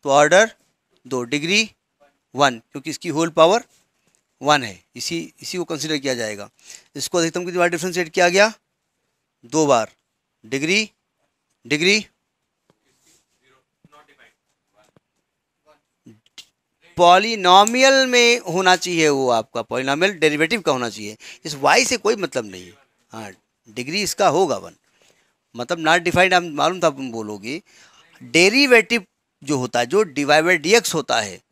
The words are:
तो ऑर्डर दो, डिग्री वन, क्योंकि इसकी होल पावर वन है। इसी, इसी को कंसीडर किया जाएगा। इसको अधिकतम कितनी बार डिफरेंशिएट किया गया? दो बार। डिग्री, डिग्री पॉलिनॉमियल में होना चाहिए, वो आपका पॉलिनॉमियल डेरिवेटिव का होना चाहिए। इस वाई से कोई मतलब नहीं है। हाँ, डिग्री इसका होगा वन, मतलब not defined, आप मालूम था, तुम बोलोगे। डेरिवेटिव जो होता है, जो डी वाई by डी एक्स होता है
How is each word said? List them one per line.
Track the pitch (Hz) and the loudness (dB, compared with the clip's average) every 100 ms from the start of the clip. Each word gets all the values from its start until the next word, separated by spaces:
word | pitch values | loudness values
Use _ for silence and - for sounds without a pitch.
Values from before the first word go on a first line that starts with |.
तो | 143 | 2
ऑर्डर | 139 151 180 226 _ _ _ _ _ 127 | 2 4 4 2 _ _ _ _ _ -8
दो, | 127 | -8
डिग्री | 120 147 160 208 220 _ _ _ _ _ _ 123 | -4 -6 -2 -2 -2 _ _ _ _ _ _ 0
वन, | 139 117 _ | 0 0 _
क्योंकि | 147 156 | -16 -12
इसकी | 139 175 | -12 -6
होल | 151 165 | -4 -2
पावर | 156 165 220 247 _ _ _ _ _ _ _ | 2 4 2 -4 _ _ _ _ _ _ _
वन | 135 147 | 0 0
है। | 117 90 _ 120 | 0 -14 _ -14
इसी, | - 170 151 _ | -8 -8 -10 _
इसी | 135 180 | -12 -10
को | |
कंसीडर | 165 156 151 151 | -8 -8 -6 -6
किया | 135 | -4
जाएगा। | 123 110 101 101 _ - - _ 143 | -6 -6 -10 -16 _ -20 -20 _ -12
इसको | - 180 | -4 -2
अधिकतम | 165 180 180 | -2 -4 -6
कितनी | 180 | -2
बार | 175 | -2
डिफरेंशिएट | 170 180 175 165 | -2 -6 -6 -6
किया | 190 175 | 0 2
गया? | 180 214 214 _ _ _ _ _ _ _ _ 120 | 4 2 0 _ _ _ _ _ _ _ _ -6
दो | 147 147 | -2 2
बार। | 123 107 _ _ _ _ _ 110 | 2 0 _ _ _ _ _ -10
डिग्री, | 135 156 202 214 _ _ _ _ _ _ _ 117 | -6 -2 -2 -4 _ _ _ _ _ _ _ -6
डिग्री | 147 175 214 202 _ _ _ _ _ _ _ _ _ _ _ _ _ _ _ _ _ _ - _ _ _ _ _ _ _ _ 640 _ _ _ _ _ _ _ 151 147 _ _ - 110 _ - - _ _ _ _ - | -2 0 -2 -4 _ _ _ _ _ _ _ _ _ _ _ _ _ _ _ _ _ _ -20 _ _ _ _ _ _ _ _ _ _ _ _ _ _ _ _ _ _ _ _ -20 -20 _ -20 -20 _ _ _ _ 2
पॉलिनॉमियल | 175 180 220 226 180 190 208 247 269 269 262 | 6 6 2 -2 4 6 6 4 4 4 2
में | 247 233 233 | 2 2 2
होना | 185 170 185 180 | -2 -2 2 0
चाहिए, | 180 170 156 | 0 0 0
वो | 139 131 | 2 0
आपका | 117 110 120 | -2 -4 -10
पॉलिनॉमियल | 110 120 131 143 190 | -8 -6 -4 -2 -2
डेरिवेटिव | 185 151 147 160 233 | 0 -2 0 -2 -2
का | 165 | -2
होना | 131 120 | -4 -4
चाहिए। | 107 104 110 - - 160 | -10 -14 -16 -20 -18 -16
इस | 147 | -2
वाई | 139 190 262 | 2 2 2
से | 240 | -2
कोई | 202 226 | -2 -4
मतलब | 165 131 107 | -4 -6 -8
नहीं | 95 90 | -14 -20
है। | - _ _ _ | -20 _ _ _
हाँ, | 110 104 95 _ _ _ | -18 -18 -20 _ _ _
डिग्री | 110 127 185 | -14 -8 -6
इसका | 190 - 190 | -6 0 0
होगा | 151 185 107 | 2 0 -4
वन, | 85 _ _ _ _ _ _ _ _ 117 | -8 _ _ _ _ _ _ _ _ -14
मतलब | 123 175 | -8 -4
not | 156 175 | 0 2
defined, | 175 165 185 | 2 2 2
आप | 180 | 2
मालूम | 175 143 147 185 | -2 -2 -2 0
था, | 165 | -2
तुम | 139 131 | -2 -10
बोलोगे। | 113 104 104 107 156 _ _ _ _ _ _ | -10 -10 -12 -12 -14 _ _ _ _ _ _
डेरिवेटिव | 123 160 185 247 285 240 - 233 185 _ _ _ | -2 2 4 4 4 4 4 -4 -6 _ _ _
जो | 139 143 | -6 -4
होता | 123 120 | -2 -2
है, | 120 | 0
जो | 196 | 0
डी | 208 135 | -2 -4
वाई | 143 151 | 2 2
by | 165 180 | 4 0
डी | 147 226 | 2 2
एक्स | - | 2
होता | 160 135 117 | -6 -4 -4
है | 104 90 _ | -4 -12 _